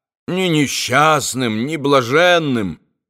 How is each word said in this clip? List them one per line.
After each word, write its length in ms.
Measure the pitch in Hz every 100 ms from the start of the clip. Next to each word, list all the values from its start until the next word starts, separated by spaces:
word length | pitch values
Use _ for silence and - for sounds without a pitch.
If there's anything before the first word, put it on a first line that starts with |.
| _ _ -
ни 160 | 180
несчастным, 1200 | 185 156 131 - - 131 156 151 - 127 123 107 135
ни 100 | 160
блаженным, 1040 | 139 139 117 151 180 175 151 120 95 76 _ _